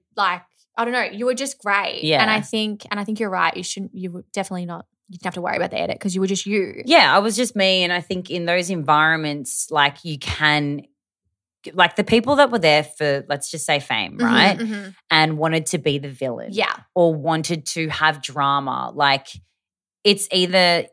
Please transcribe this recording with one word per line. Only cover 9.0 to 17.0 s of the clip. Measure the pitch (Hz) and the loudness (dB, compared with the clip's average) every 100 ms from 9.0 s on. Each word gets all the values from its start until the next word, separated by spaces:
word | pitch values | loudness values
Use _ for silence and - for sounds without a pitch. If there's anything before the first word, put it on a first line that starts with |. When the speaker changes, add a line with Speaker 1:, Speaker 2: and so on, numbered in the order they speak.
| 156 160 151 147 131 - - | 4 2 -2 -4 -6 -6 -2
Speaker 2:
like, | 156 143 - | 2 2 0
you | 170 147 | -8 -8
can, | - - 151 147 147 143 - _ _ _ _ _ _ _ - | -6 0 2 2 0 -4 -10 _ _ _ _ _ _ _ -4
like, | 180 170 - | 2 2 2
the | |
people | 196 226 233 285 | 2 2 4 4
that | 269 | 4
were | 240 | 4
there | 165 151 | 4 4
for, | 151 - 151 139 139 | 2 -2 0 0 -2
let's | 143 - | -6 -6
just | 160 - | -4 0
say | 147 | 0
fame, | 131 117 87 - | 0 -4 -4 -2
Speaker 1:
Mm-hmm, | 120 | 2
Speaker 2:
right? | 123 185 202 | 4 4 2
Speaker 1:
mm-hmm. | 226 208 190 190 - | -4 -6 -10 -16 0
Speaker 2:
And | 160 156 151 | 2 4 2
wanted | 160 160 156 | 0 0 0
to | 175 | -2
be | 143 143 | 0 -2
the | 143 | -4
villain. | 127 131 120 113 | -8 -6 -6 -6
Speaker 1:
Yeah. | 214 196 - - | -2 -2 -4 -4
Speaker 2:
Or | 185 | 2